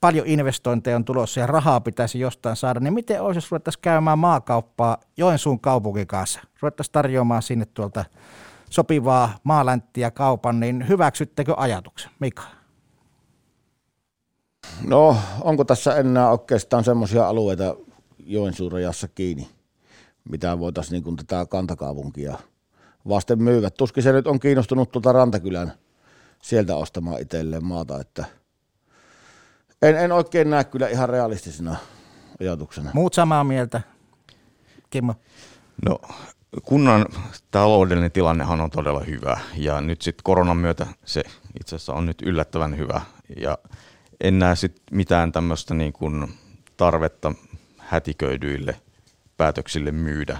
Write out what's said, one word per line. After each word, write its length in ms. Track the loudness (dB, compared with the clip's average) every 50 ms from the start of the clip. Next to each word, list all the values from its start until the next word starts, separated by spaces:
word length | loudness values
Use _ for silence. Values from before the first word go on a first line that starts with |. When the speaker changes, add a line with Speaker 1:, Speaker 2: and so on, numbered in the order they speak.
Speaker 1:
paljon 260 | 4 4 4 4 2 2
investointeja 680 | 2 2 2 0 -2 -2 _ 0 0 0 0 0 0
on 100 | 0 0
tulossa 340 | -2 -2 -2 -2 -2 -2 -4
ja 80 | -2 2
rahaa 340 | 2 2 4 4 2 2
pitäisi 380 | 2 -2 -4 -2 -4 -2 -2 -4
jostain 360 | -4 -4 -6 _ -6 -6 -6
saada, 240 | -2 -2 -2 -2 0
niin 140 | 0 -2 -2
miten 280 | -2 -2 -2 -2 -2
olisi, 160 | 0 -2 -2 -2
jos 140 | -4 -4
ruvettaisiin 300 | -6 -6 -6 -6 -10 -4
käymään 380 | 0 2 2 2 4 4 2 4
maakauppaa 800 | 4 4 2 2 0 0 -2 -2 -2 _ _ 0 0 0 0 -2 _ _ _ 0
Joensuun 420 | 2 2 2 2 0 0 -2 0
kaupungin 480 | 0 2 2 2 0 -2 -4 -4 -6 -4
kanssa? 320 | -4 -6 -4 -4 -8 -10 -12 _ _ _
Ruvettaisiin 320 | -6 -6 -4 -4 -10 -2 _
tarjoamaan 480 | 0 0 2 0 0 2 2 0 0
sinne 240 | -2 -2 -4 -4 -4
tuolta 400 | -6 _ -8 -8 -6 -4 -6 -8 -8 _ -20 -20 -20 -20 -20 -20 -20 -20 -20 _ -6
sopivaa 680 | 0 0 2 2 2 0 2 4 4 4 4 2 -2 -4 _
maalänttiä 680 | 2 2 4 4 2 2 0 -2 _ _ -4 -4 -4
kaupan, 480 | -2 0 0 0 0 0 0 -2 0 0
niin 280 | 0 -2 -2 -4 0 0
hyväksyttekö 640 | 2 4 2 2 2 0 -8 -6 _ -6 -2 -2 -2 0
ajatuksen? 540 | 0 -2 -2 -4 -6 -12 _ -18 -18 -18 _ _
Mika? 240 | -6 -6 -6 -8 -18 -20 -20 _ _ _ _ _ _ _ _ _ _ _ _ _ _ _ _ _ _ _ _ _ _ _ _ _ _ _ _ _ _ _ _ _ _ _ _ _ _ _ _ _ -20 -20 -14 -10
Speaker 2:
No, 360 | -4 2 4 6 8 8 6 4 2 -2 -8 -6
onko 220 | -2 0 2 2 2
tässä 320 | 2 2 2 2 0 2
enää 340 | 2 2 2 4 4 4 4
oikeastaan 520 | 4 2 2 0 -2 -2 0 _ 0 0 2
semmoisia 440 | 2 2 2 2 0 2 2 2 2
alueita 480 | 2 0 0 0 -2 -2 -2 -4 -4 -6 -12 -20 _ _ _ _ _ _
Joensuun 520 | -14 -6 -4 -4 -2 -4 -4 -6 -6 -6
rajassa 360 | -4 -4 -4 -4 -6 -6 -10 -12
kiinni, 420 | _ -6 -4 -4 -4 -6 -10 -14 _ _ _ _ _ _ _ _ _ _ _ _ _ _ _ -12
mitä 300 | -12 -6 -4 -4 -4 -4
voitaisiin 340 | -4 -6 -6 -8 -8 -6 -8
niin 100 | -8 -6
kuin 120 | -6 -8
tätä 300 | -10 -8 -6 -6 -6 -6
kantakaupunkia 920 | -4 -4 -6 -4 -4 -6 -8 -8 -10 -10 -10 -10 -12 -10 -10 -10 -10 -10 -12 -14 _ _ _ _ _ _ _ _ _ _ _ _ -2
vasten 360 | -2 -2 0 0 0 2 4
myyvät? 300 | 4 4 4 2 0 0
Tuskin 300 | -2 -2 -2 0 2 2
se 80 | 4
nyt 160 | 4 4 2 2
on 120 | -2 0
kiinnostunut 520 | 2 2 2 2 2 0 0 0 0 0
tuolta 200 | -2 0 2 4
Rantakylän 600 | 6 6 6 4 2 -2 -2 -2 -4 -4 -6 -6 -8 _ _ _ _ _ _ _ _ _ _ _ _ _
sieltä 340 | _ 0 2 2 2 2 0
ostamaan 460 | -2 -4 -6 _ -8 -6 -6 -6 -8
itselleen 440 | -8 -6 -6 -6 -4 -4 -4 -6 -6
maata, 360 | -6 -6 -6 -6 -6 -8 -10
että 240 | -10 _ _ -12 -12 -12 -12 _ _ _ _ _ _ _ _ _ _ _ _ _ _ _ _ _ _ -20 -20 _ _ _ _ _ _ _ _ _ 6
en, 120 | 6 6
en 160 | 6 4 2
oikein 380 | 4 2 2 2 2 2 2 4
näe 140 | 4 2 0
kyllä 240 | 0 -2 -2 -2 0
ihan 220 | 0 0 0 0
realistisena 680 | 0 0 0 0 -2 -6 -8 -12 -12 -10 -8 -8 -8 -8 -10 -16 -20 -20 -20 -20 _ -20 -20 -20 -14 -8
ajatuksena. 500 | -6 -6 -4 -6 -8 -12 -12 -10 -10 -4 -2
Speaker 1:
Muut 200 | 0 0 0 2
samaa 300 | 2 2 4 4 2 2
mieltä? 380 | 2 0 -2 -2 -2 -4 -6 -8 _ _ _ _ _ _ _ _ _ _ _ _ _ _ _ _ _ _ -20 _ _
Kimmo? 260 | -6 -4 -2 -2 -4 -6 _ _ _ -20 -20 -20 -20 _ _ _ _ -4 -2
Speaker 3:
No, 140 | -2 -2 -2 -6 -16 -20 -20 -20 -20 -20 _ _ _ -16 -14 -4
kunnan 420 | 0 2 4 6 6 6 4 4 2 -2 -12 -12 -12 -14 -18 _ _
taloudellinen 600 | 0 2 4 6 6 6 4 4 4 2 2 0
tilannehan 500 | 2 2 2 2 2 2 0 -2 -2 -2
on 80 | -2 -2
todella 300 | -4 -4 -2 -2 -2 -4
hyvä, 400 | -4 -6 -8 -6 -2 -4 -4 -4 -4 -12 -10
ja 260 | -6 -4 -2 -2 -2
nyt 200 | -2 -4 -6 -4
sit 200 | -6 -8 -8 _ 0
koronan 340 | 2 4 4 4 4 2 2
myötä 300 | 0 0 -2 -2 -6 -10 -10 _ _
se 180 | -8 -6 -6 -6 -6 -10 -20 _ -18 -16 -16
itse 160 | -14 -12 -12
asiassa 180 | -14 -10 -8 -6
on 120 | -4 -4
nyt 160 | -4 -4 -4
yllättävän 560 | -4 -4 -2 -2 -2 -2 -2 -4 -4 -4 -4 -6
hyvä, 240 | -6 -4 -6 -6 -6 -8 _ _ _ _ -14 -8
ja 160 | -6 -6 -6 -6 _ -20 -20 -20 -20 -20 _ _ _ _ _ _
en 180 | 0 2 4 4
näe 160 | 4 4 2
sit 260 | 2 -2 -6 -6 _ _ -6
mitään 400 | -2 -2 0 2 2 2 2 2
tämmöstä 420 | 0 -2 -2 -2 -2 -4 -6 -4 -2
niin 200 | -2 -2 -4 -4
kuin 400 | -6 -6 -6 -4 -4 -6 -8 -10 -16 _ _ -20 -20 _ _ _ _
tarvetta 540 | 2 2 4 2 0 -2 -4 _ -6 -6 -6 -6 _ _ -20 -20 _ _ _ _
hätiköidyille 960 | -12 -4 -4 -4 -2 -4 -8 _ -4 -4 -4 -4 -4 -6 -6 -6 -6 -8 -10 -10 _ _ _ _ _ _ _ _ _ _ _ _
päätöksille 540 | 0 0 0 -2 -8 -6 -6 -6 -4 -4
myydä 460 | -4 -4 -4 -4 -4 -6 -6 -6 -8 -10